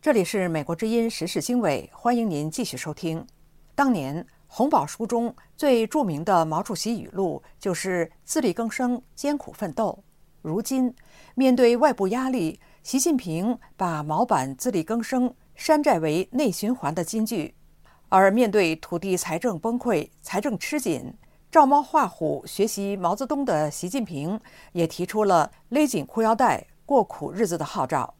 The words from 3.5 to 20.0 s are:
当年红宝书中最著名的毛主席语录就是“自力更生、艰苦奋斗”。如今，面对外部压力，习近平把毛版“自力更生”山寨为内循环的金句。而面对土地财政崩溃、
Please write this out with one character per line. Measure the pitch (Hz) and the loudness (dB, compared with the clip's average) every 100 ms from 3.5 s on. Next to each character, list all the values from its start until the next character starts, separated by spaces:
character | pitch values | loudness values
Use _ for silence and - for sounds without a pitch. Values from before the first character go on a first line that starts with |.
| _ _ | _ _
当 | - 277 | 0 2
年 | 220 135 147 - _ _ | 2 -2 -6 -10 _ _
红 | - 254 | -2 2
宝 | - 143 | 2 0
书 | - 226 | -6 -4
中 | 233 233 - _ _ | -2 -4 -8 _ _
最 | 294 240 220 | 2 2 2
著 | 311 | 0
名 | 240 147 170 | 0 -2 2
的 | 185 | 2
毛 | 160 156 | 2 -2
主 | 202 185 | -4 -6
席 | 214 226 | -4 -6
语 | - | -6
录 | - 190 139 - - | -4 -4 -4 -12 -8
就 | 208 | -4
是 | 170 190 180 165 _ - | -4 -2 -2 -2 _ -4
“自 | 320 | 0
力 | 247 | 0
更 | 165 226 | -2 -4
生、 | - 247 247 - - | -2 -2 -2 -8 -8
艰 | 285 294 | -4 -4
苦 | - | -6
奋 | - 208 | -8 -8
斗”。 | 254 214 - - _ _ _ | -2 -2 -4 -14 _ _ _
如 | 156 165 | -6 -4
今， | - 269 254 247 - - - - | -2 0 0 -2 -20 -20 -14 2
面 | 262 254 | 4 6
对 | 247 240 | 6 6
外 | 294 | 4
部 | 247 190 | 2 0
压 | 233 262 | 0 -2
力， | 254 160 - - _ | -2 -2 -6 -18 _
习 | - - | -4 -2
近 | - 285 | 0 0
平 | 180 160 202 247 - - | -2 -4 -2 -4 -8 -6
把 | 180 156 | -4 -2
毛 | 151 156 240 | -2 0 2
版 | 180 131 135 | 0 -2 -4
“自 | 247 | -4
力 | 170 | -2
更 | 160 226 | -2 -4
生” | 226 262 247 - _ - | -2 -2 -2 -4 _ -14
山 | - 254 | 2 4
寨 | 196 196 | 4 2
为 | 160 156 185 | 2 0 -2
内 | 247 285 | 0 0
循 | 180 202 247 | 0 -2 -2
环 | 139 | -2
的 | 160 | -4
金 | 170 220 220 | -4 -2 -2
句。 | 220 147 - - _ _ _ _ | -2 -6 -10 -20 _ _ _ _
而 | 190 190 | 6 6
面 | 208 240 | 6 4
对 | 208 175 160 | 4 2 0
土 | - 170 | -4 -6
地 | 196 185 | -2 -2
财 | - 165 | -2 -4
政 | 247 175 | -2 -4
崩 | 226 240 | -2 -2
溃、 | 247 185 | 0 0